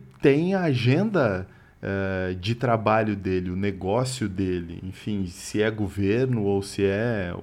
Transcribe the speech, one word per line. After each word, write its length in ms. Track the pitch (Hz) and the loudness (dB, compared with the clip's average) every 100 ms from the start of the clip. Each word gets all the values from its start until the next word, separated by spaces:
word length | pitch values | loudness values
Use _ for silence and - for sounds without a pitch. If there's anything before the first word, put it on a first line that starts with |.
| - - | -20 0
tem 340 | 147 139 175 196 | 4 4 2 0
a 80 | |
agenda, 840 | 170 123 117 143 214 190 120 92 92 - - - | 2 2 4 4 2 2 2 0 -4 -14 -20 -10
eh, 520 | 98 98 95 95 92 92 | -4 -2 -2 -2 -2 -4
de 140 | 92 117 | -4 -2
trabalho 600 | 123 113 107 110 110 104 | 2 2 4 4 2 0
dele, 360 | 95 92 90 | 0 0 0
o 40 | 92 | -2
negócio 720 | 101 90 92 113 127 127 107 | -2 -2 -2 0 -2 -2 -4
dele, 520 | 95 95 90 85 87 | -2 -2 -2 -4 -10
enfim, 460 | 92 - - 104 90 | -10 -10 -6 -4 -4
se 340 | 87 - 107 | -6 -6 0
é 80 | 110 | 0
governo 720 | 110 98 104 98 113 131 120 | 0 -4 0 2 2 2 0
ou 220 | 101 98 | 2 0
se 200 | 98 - | -2 0
é 480 | 98 98 120 110 90 90 | 2 2 0 -2 -4 -6